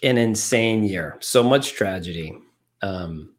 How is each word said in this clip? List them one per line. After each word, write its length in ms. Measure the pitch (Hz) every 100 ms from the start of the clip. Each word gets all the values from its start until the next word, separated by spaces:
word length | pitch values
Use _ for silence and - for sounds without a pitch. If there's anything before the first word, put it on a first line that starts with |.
an 160 | 135 123
insane 680 | 113 107 - 117 113 110 104
year, 320 | 90 78 -
so 240 | - 127
much 300 | 120 139 135
tragedy, 640 | - 98 92 87 82 80 - _ _ _ -
um, 520 | 98 92 87 80 78